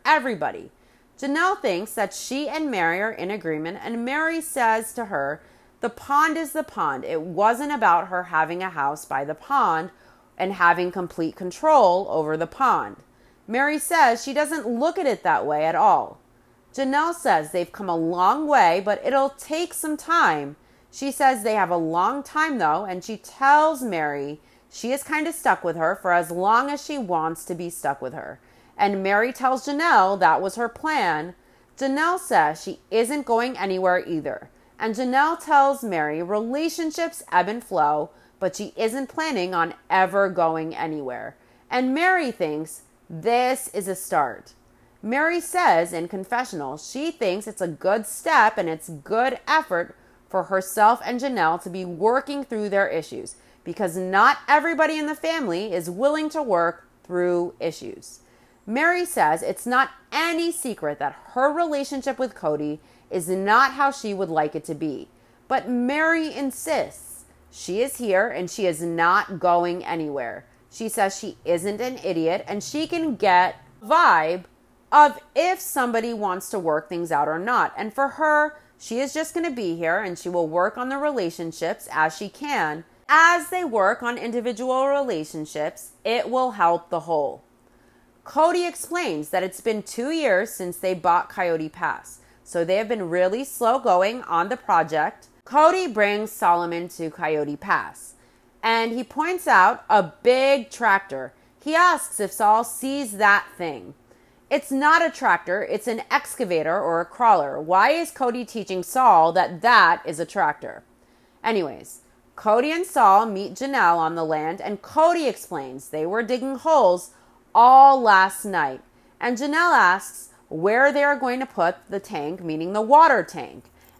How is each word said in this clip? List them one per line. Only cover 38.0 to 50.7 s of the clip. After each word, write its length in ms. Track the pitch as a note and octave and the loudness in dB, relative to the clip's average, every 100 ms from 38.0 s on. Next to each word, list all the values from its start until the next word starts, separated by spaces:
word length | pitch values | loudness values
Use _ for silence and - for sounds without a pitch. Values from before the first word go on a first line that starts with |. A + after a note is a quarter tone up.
| E3+ _ _ - | -4 _ _ -8
but 160 | C#3 - | -6 -6
she 160 | G#3 - | -10 -4
isn't 320 | A3 C4 C4 | -4 -4 -8
planning 480 | - D#4+ A#3 F3+ F3 | -6 -4 -4 -2 -2
on 200 | E3 - - | -2 -6 0
ever 380 | F#3 F#3 G3 F#3+ | 2 2 2 0
going 480 | F3+ E3 D#3+ D#3+ - | 2 0 0 -6 -6
anywhere. 600 | D#3+ D3+ C3 A#2+ A2+ - _ _ - | -6 -6 -8 -10 -12 -16 _ _ -6
And 240 | B3 B3+ | -2 0
Mary 380 | C#4 F#4 F#4 C4+ | 0 2 2 0
thinks 500 | - D#3+ D3+ D#3+ - _ _ - | -4 -4 -4 -8 -14 _ _ -16
this 600 | E3 G3 A#3+ B3+ C4 - | -6 0 2 2 -2 -6
is 180 | G#3 F#3+ | -8 -6
a 80 | F#3 | -8
start. 560 | - E3+ C3 - - _ _ _ _ _ | -2 0 0 -4 -18 _ _ _ _ _
Mary 380 | G#3 C4+ D#4+ F4 | -4 0 0 -2
says 540 | E4 F4+ D#4+ E3 F3+ | -2 2 4 4 2
in 160 | F3 F3 | -4 -6
confessional 680 | F#3+ F#3+ B3 B3+ E3 C3+ D3 | -8 -6 -6 -4 -8 -8 -10
she 320 | - C4 D#4+ | -12 -8 -8
thinks 380 | D#4+ G3+ F#3+ G#3+ | -4 -2 -4 -6
it's 140 | - | -8
a 60 | F3 | -8
good 360 | D3 F#3 A3 G#3 | -4 -2 -2 -4
step 520 | - E4 D4 A3 A3 | -8 0 4 4 2
and 100 | E3+ | -4
it's 220 | D#3+ - | -6 -10
good 500 | D3+ C#3+ A3 C4 B3+ - | -14 -4 -2 0 -2 -2
effort 480 | D#4 D4+ F3 F3 - _ _ _ | -2 0 -4 -6 -12 _ _ _
for 160 | F#3+ | -6
herself 580 | F3+ F#3+ F#3 | -2 -4 -2